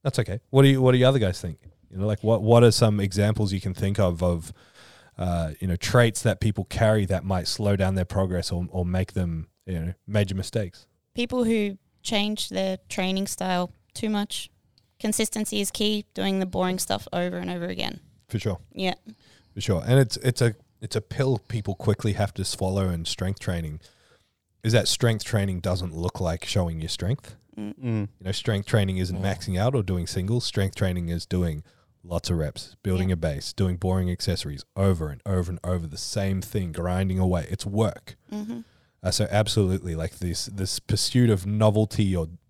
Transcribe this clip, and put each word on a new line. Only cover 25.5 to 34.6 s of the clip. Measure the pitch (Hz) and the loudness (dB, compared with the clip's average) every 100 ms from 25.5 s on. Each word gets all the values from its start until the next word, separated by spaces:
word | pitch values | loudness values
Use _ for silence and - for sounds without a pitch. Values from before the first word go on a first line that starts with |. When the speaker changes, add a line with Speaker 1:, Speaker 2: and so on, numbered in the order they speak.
| 90 | -2
Speaker 1:
doesn't | 95 87 87 | -2 -2 -4
look | 80 87 - | -4 -4 -2
like | 87 82 | -2 -2
showing | - 104 87 80 | -2 0 0 -4
your | 80 | -6
strength. | - 87 143 - - _ - | -4 -4 -4 -8 -20 _ -12
Speaker 2:
Mm. | 104 - | -12 -8
Speaker 3:
Mm. | 127 110 101 _ | -4 -4 -4 _
Speaker 1:
You | |
know, | 92 | -6
strength | 95 - 101 - | -4 -2 -2 2
training | 110 98 92 | 2 2 0
isn't | 90 90 | -2 -2
Speaker 4:
Mm. | |
Speaker 1:
maxing | 98 95 - 92 | -2 -2 -2 0
out | 113 | 2
or | 135 | 0
doing | 95 90 85 | 0 -2 -2
singles. | - 92 120 - | -4 -2 -2 -2
Strength | - 98 - | -2 -2 0
training | 98 90 85 | 0 0 -2
is | 85 - | -4 -2
doing | 92 87 76 - _ _ _ | 0 0 -2 -10 _ _ _
lots | 87 87 - | -6 -6 -2
of | 85 | -2
reps, | 73 - - - | -2 -6 -18 -8
building | 98 92 92 | -2 0 0
Speaker 2:
Yeah. | |
Speaker 1:
a | 87 | 0
base, | 80 73 - | -2 -4 -8
doing | - 95 87 | -2 -2 0
boring | 95 92 90 | 0 0 0
accessories | 90 - 85 71 69 | -2 -2 -4 -6 -10